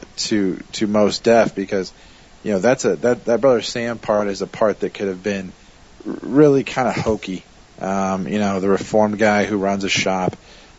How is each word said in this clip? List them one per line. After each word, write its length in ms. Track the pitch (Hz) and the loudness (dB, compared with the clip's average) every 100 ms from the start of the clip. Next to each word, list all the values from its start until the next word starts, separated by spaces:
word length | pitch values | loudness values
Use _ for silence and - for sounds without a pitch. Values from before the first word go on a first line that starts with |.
| - - | -14 -10
to, 400 | - 107 95 - - | -2 0 0 -2 -10
to 140 | - 104 | -4 0
Mos 320 | 107 101 - | 2 2 2
Def 360 | 117 117 104 - | 4 4 4 -2
because, 360 | 95 101 90 - - - - - | -4 -4 -4 -10 -20 -20 -20 -12
you 80 | 107 | -4
know, 80 | 98 | 0
that's 260 | 110 135 113 | 2 2 0
a, 120 | 78 | 0
that, 280 | 117 120 104 | 0 0 0
that 160 | 117 | 2
Brother 220 | 135 117 | 4 2
Sam 340 | - 123 117 113 | 0 -6 -6 -6
part 300 | - 104 101 | -2 0 0
is 160 | 95 | -4
a 40 | 92 | -8
part 340 | - 110 95 | 0 0 0
that 120 | 98 | -6
could 140 | - 101 | -4 -6
have 160 | 92 | -4
been 280 | 101 98 92 - - - - - 104 | -6 -6 -8 -16 -20 -20 -20 -16 -12
r-, 100 | - | -10
really 420 | - 135 147 139 | 0 4 6 4
kinda 280 | 113 - 120 | 0 -2 -2
hokey. 520 | - 113 104 - 90 - - - - | 0 -2 -2 -6 -10 -12 -20 -20 -10
Um, 480 | 95 98 95 95 92 | -4 -2 -2 -2 -2
you 100 | 104 | -2
know, 220 | 101 95 | -2 -2
the 100 | 98 | 0
reformed 480 | 95 - 107 107 104 | 0 2 2 2 2
guy 280 | 107 104 95 | 2 2 0
who 120 | 104 | 0
runs 260 | 98 101 | 0 -2
a 60 | 95 | -2
shop. 480 | - 98 95 90 - - - - | -2 -2 0 -2 -4 -14 -20 -20